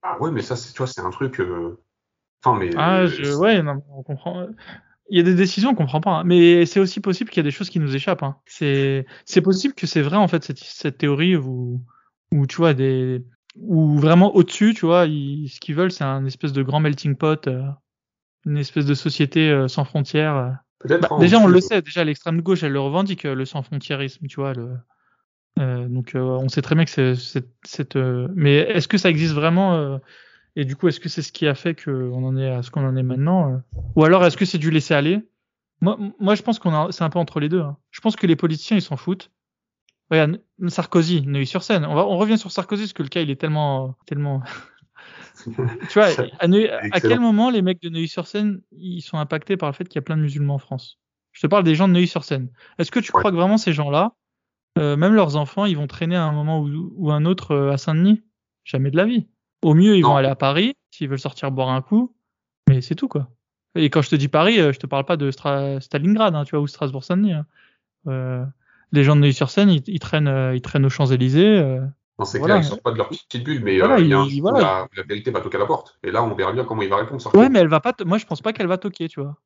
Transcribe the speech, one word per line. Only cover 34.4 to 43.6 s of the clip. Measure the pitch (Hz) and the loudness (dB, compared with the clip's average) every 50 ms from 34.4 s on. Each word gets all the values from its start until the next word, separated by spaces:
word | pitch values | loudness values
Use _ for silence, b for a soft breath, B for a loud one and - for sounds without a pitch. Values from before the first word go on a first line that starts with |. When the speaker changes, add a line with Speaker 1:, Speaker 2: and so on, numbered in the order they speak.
| 202 | -2
Speaker 2:
c'est | 180 - 175 | -2 -2 -2
du | 147 160 | -2 0
laisser-aller ? | 156 160 139 - 165 143 143 151 180 208 214 _ _ _ _ _ _ _ _ _ _ _ | 0 0 0 2 0 0 2 2 0 -2 -4 _ _ _ _ _ _ _ _ _ _ _
Moi, | - 180 214 - 208 202 - _ | 0 0 0 -2 -6 -10 -8 _
moi, | 208 190 208 | 0 0 0
je | 202 - | 2 0
pense | - 226 - | -4 -4 -2
qu'on | - 180 160 | -2 -2 0
a... | 151 151 190 180 | 0 -2 -2 -4
c'est | - 175 | -4 -4
un | 160 | -2
peu | 143 180 | -2 -2
entre | 165 - - 165 | -4 -2 -4 -4
les | 147 151 | -4 -2
deux, | 170 185 160 | -2 -2 -2
hein. | 143 143 - _ _ _ | -4 -8 -12 _ _ _
Je | - _ | -4 _
pense | 226 214 | -4 -2
que | - - | 0 2
les | 180 165 | 2 2
politiciens, | 147 - 165 160 151 - - 226 | 2 2 -2 -2 -2 -4 0 0
ils | 202 - | 0 0
s'en | - 147 131 | -2 -8 -8
foutent. | - - 185 190 - _ _ _ _ _ _ _ _ _ _ _ _ _ _ _ _ _ | -4 -6 -6 -6 -8 _ _ _ _ _ _ _ _ _ _ _ _ _ _ _ _ _
Regarde, | 160 160 156 147 165 - _ _ _ _ 185 175 | 2 2 2 2 0 -4 _ _ _ _ -6 -6
Sarkozy, | - - 165 - - 175 165 160 180 165 139 | -4 -4 -6 0 2 2 2 2 0 -2 -2
Neuilly-sur-Seine. | 139 143 139 139 127 - 185 - - 226 185 147 | -2 -2 -2 -4 -4 -4 -8 -4 -2 -2 -2 0
On | - 151 | 0 0
va... | 147 185 | 0 0
on | 202 196 175 | 0 0 0
revient | 208 214 220 220 | 0 2 0 0
sur | - 185 - | -2 -4 -8
Sarkozy | - 180 - 214 202 214 | -8 -6 -4 -6 -6 -6
parce | 202 - | -8 -6
que | - 165 | -8 -8
le | 135 | -6
cas, | - 180 165 | -4 -4 -4
il | 147 | -4
est | 139 131 | -4 -4
tellement, | - 156 151 151 | -4 -4 -2 -2